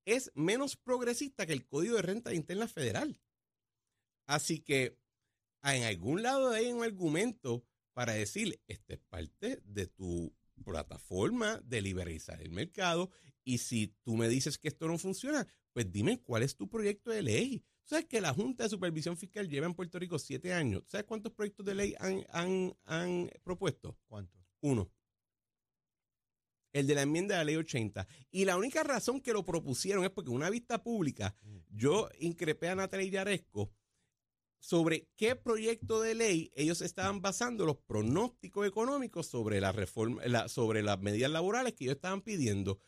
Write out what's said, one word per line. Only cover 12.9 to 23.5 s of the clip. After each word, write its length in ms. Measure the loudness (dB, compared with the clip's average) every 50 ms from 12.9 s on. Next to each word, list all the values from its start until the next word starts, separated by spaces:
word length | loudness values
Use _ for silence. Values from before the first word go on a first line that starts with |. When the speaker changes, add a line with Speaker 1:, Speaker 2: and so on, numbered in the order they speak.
| 2 2 0 -2 -6 -14 -20 -20 _ _ _
Speaker 1:
y 140 | -2 -2 -2
si 360 | 0 0 0 0 0 -2 -4 _ _
tú 140 | -2 0
me 120 | 2 4 4
dices 300 | 4 2 2 0 -4 -4
que 100 | -4 -6
esto 180 | -4 -2 -2 -2
no 100 | -2 -2
funciona, 480 | -2 -4 -4 -4 -2 -2 0 0 -2 -4 -8 _ _ _ _
pues 180 | -2 -2 0 0
dime 280 | 2 2 2 2 2
cuál 220 | -2 -2 0 0 0
es 140 | 0 0
tu 120 | -4 -8 -6
proyecto 420 | -4 -2 0 0 -2 -2 _ -4
de 120 | -2 -2 2
ley". 360 | 2 4 4 2 2 -2 -6 -8 _ _ _ _
¿Tú 60 | -2 -2
sabes 100 | -2 0
que 140 | 0 0 0
la 140 | 2 2 2
Junta 300 | 2 0 0 0 0 -2
de 60 | -2
Supervisión 460 | 0 0 0 0 0 0 -2 -2 -4
Fiscal 320 | -4 -8 -10 -8 -6 -6 -2
lleva 180 | -2 -2 -2
en 80 | -2 -2
Puerto 240 | -4 -6 -8 -6 -8
Rico 200 | -6 -4 -4 -4
siete 340 | -4 -4 -6 -6 -4 -2 0
años? 300 | 2 2 2 2 0 -2
¿Tú 60 | -4
sabes 160 | -6 -6 -4
cuántos 260 | -4 -6 -6 -6 -8 -6
proyectos 320 | -4 -4 -4 -4 -6 -4
de 100 | -4 0
ley 200 | 0 0 0 -2 -2
han, 260 | -2 -2 0 -2 -4 -4
han, 460 | -4 -2 0 2 2 2 0 0 -2 -8 _
han 460 | -6 -4 -2 -2 0 0 -2 -2 -4 -6 -10 _
propuesto? 560 | -8